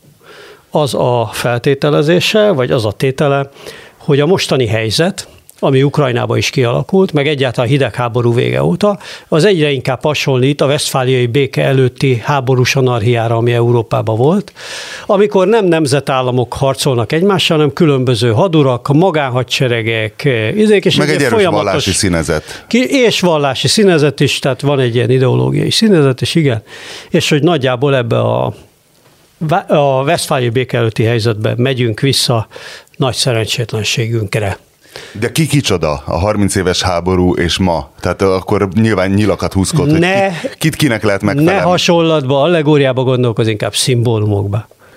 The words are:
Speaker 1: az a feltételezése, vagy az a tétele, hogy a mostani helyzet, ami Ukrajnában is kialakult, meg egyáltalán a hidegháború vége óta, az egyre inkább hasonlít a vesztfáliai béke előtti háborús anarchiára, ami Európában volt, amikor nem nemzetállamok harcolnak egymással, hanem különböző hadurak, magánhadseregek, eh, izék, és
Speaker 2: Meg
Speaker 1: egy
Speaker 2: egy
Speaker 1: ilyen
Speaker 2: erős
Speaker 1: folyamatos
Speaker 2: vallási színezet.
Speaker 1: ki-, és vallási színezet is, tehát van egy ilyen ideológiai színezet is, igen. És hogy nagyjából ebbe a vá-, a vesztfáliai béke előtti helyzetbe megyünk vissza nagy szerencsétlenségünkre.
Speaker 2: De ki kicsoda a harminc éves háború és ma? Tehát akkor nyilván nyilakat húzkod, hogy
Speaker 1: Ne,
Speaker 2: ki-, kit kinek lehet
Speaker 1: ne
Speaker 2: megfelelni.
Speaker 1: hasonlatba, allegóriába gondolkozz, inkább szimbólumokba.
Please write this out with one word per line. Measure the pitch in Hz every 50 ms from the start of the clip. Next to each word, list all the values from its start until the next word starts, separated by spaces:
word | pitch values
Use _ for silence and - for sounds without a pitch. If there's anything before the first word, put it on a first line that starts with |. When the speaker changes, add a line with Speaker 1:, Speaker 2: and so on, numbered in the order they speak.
| _ - _ _ _ - - - - - - - _ _
Speaker 1:
az | - 165 147 123 -
a | - - 127 123 120 113 104 -
feltételezése, | - - 127 120 120 - 147 139 139 - 147 147 156 151 151 175 175 - - - 214 214 208
vagy | 196 131 123 131
az | 156 131 107
a | 107
tétele, | 98 - 139 135 131 - 156 143 139 139 139 - - - - - - - - - - _
hogy | - - 143 135
a | 143
mostani | 160 196 - - - 165 135 123 98
helyzet, | 107 110 110 110 95 - 165 190 - - - - - - _ - _ _ -
ami | 156 135 131 139
Ukrajnában | 143 - - 147 127 120 120 117 107 117 113
is | 107 -
kialakult, | - 139 123 117 127 143 139 - - 190 190 - -
meg | 151 139 151
egyáltalán | 156 131 139 127 - - 123 113
a |
hidegháború | 143 135 135 113 - - 123 120 110 123 117 120 117
vége | 120 127 120 123 131 143
óta, | 165 175 170 - 208 202 - - - - - - _
az | 180 160 160
egyre | 214 196 165 151 147
inkább | 143 127 - 143 127 - -
hasonlít | 156 147 - - 147 135 127 131 139 147 -
a | 160
vesztfáliai | 131 143 147 - - - 139 127 127 131 127 123
béke | 117 117 143 139 127 - 151 147
előtti | 139 135 131 131 123 - - 143 135 123 113 -
háborús | - 147 139 127 123 131 123 127 - -
anarchiára, | 135 127 127 123 117 101 123 120 117 113 123 143
ami | 117 113 120 120
Európában | 117 120 120 120 120 110 - - 120 110 110 110 110
volt, | 123 147 185 208 - - - - - - - - - - - - -
amikor | - 214 190 208 208 208 190 185 190
nem | 226 233 202
nemzetállamok | 180 165 160 160 127 139 143 131 - 139 131 127 123 123 127 120 - -
harcolnak | - 139 135 135 - - 151 127 120 113 -
egymással, | 156 160 180 202 196 160 - - 170 151
hanem | 151 143 -
különböző | - 180 151 139 131 127 120 127 104 120 120
hadurak, | 107 117 185 190 160 156 143 135 123 - - -
magánhadseregek, | - 147 185 190 175 160 139 131 120 127 123 - - - 139 120 120 117 110 113 113 113 110 110 - - -
eh, | 147 127 113 110 110 - 214
izék, | 214 214 214 190 -
és | 185 -
Speaker 2:
Meg | - - 147
Speaker 1:
egy | 151
Speaker 2:
egy | 143
Speaker 1:
ilyen | 143 -
Speaker 2:
erős | - 220 196
Speaker 1:
folyamatos | 175 - - 107 101
Speaker 2:
vallási | 95 - - 101
színezet. | 90 - - 95 87 82 78 69 80 78 - - - - - -
Speaker 1:
ki-, | - 233 262 254 269 269 247
és | 214 - -
vallási | 180 180 160 151 143 135 127 - - 139
színezet | - 226 208 190 175 151 143 147 127 -
is, | 147 131 - -
tehát | - 139 127 -
van | - 139 143 135
egy | 131 120 113
ilyen | 123 117 113
ideológiai | 127 131 131 127 123 123 127 131 135 98 101 -
színezet | - - 220 220 196 160 143 135 123 -
is, | - - -
igen. | 170 156 139 117 107 - - - - - - - - - -
És | - 170 - -
hogy | 160 147 139
nagyjából | 175 175 147 120 131 127 120 139 143 139
ebbe | 131 120 117 120 120
a | 113 113 117 123 127 123 - - - _ _ _ _ _ _ _ _ _ _ _ _ _ _ _
vá-, | 170 151 165 196 - -
a | - 151 143 139 135 131 135
vesztfáliai | 147 175 160 - - 156 135 123 120
béke | 110 127 127 - - 120
előtti | 117 110 - - 113
helyzetbe | 110 120 117 101 120 110 107 107 117 113 113
megyünk | 123 131 135 120 127 113 104 -
vissza | - 139 131 - - - 123 110 104 - - - - - - - - _ _ -
nagy | 139 127 110
szerencsétlenségünkre. | - - 135 120 113 107 104 - - 120 - - 110 104 - - 135 117 110 117 113 104 95 - 113 104 98 95 - - _ _ _ _ _ - - - - - 101
Speaker 2:
De | 113 -
ki | - - 160 139
kicsoda | - 147 - - 101 85 80 78 73 67 -
a | - - 85
harminc | 98 107 107 104 101 92 -
éves | 98 87 90 87 -
háború | - - 90 85 87 92 92 92 90 90 -
és | - 85 82 - -
ma? | 92 92 82 78 69 - - -
Tehát | - 92 87 -
akkor | 101 95 92 92 - - 107 98 101 98 85
nyilván | 110 110 110 107 95 92 95
nyilakat | 98 101 107 98 87 - - 87 -
húzkod, | 95 95 - - 151 139 147
hogy | 156 160
Speaker 1:
Ne, | 170 180 190 196 196 196 175 156
Speaker 2:
ki-, | - 277 - -
kit | - 160 127
kinek | - 151 139 113 104 107
lehet | 107 98 98
Speaker 1:
ne | 104 104 98
Speaker 2:
megfelelni. | 143 156 170 190 190 - 180
Speaker 1:
hasonlatba, | 180 170 - - 175 170 165 160 160 156 139 123 143 139
allegóriába | 139 165 175 165 147 147 156 143 143 131 127 127 131
gondolkozz, | 127 131 - 123 120 110 - 117 110
inkább | 107 104 113 107 -
szimbólumokba. | - - - 127 120 113 123 113 110 104 104 101 101 101 101 101 110 - - - _ _ - -